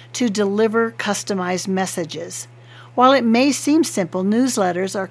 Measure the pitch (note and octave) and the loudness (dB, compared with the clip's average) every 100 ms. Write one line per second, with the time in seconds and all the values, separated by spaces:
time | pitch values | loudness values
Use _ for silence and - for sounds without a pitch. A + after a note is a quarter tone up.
0 | - - B3 G3 G3 G#3 A3 A3+ A3+ A3+ | -14 -4 -2 0 0 2 2 2 -2 -4
1 | G#3 G3 - G3 F3+ F#3 G3 F#3+ F#3+ - | -4 -4 -4 -4 -2 -4 -2 -2 -2 -4
2 | E3 D3+ F3+ - - - - - - - | -8 -10 -10 -12 -14 -20 -20 -20 -6 4
3 | B3+ C4+ A#3 A3+ C#4+ B3 - D#4 C4 G#3 | 4 6 4 4 2 0 2 2 2 -2
4 | E3+ F#3 F#3+ A3+ C4 A#3 F#3 F3 F#3+ G3+ | -4 -2 0 2 2 0 0 0 -4 -4
5 | F#3+ | -8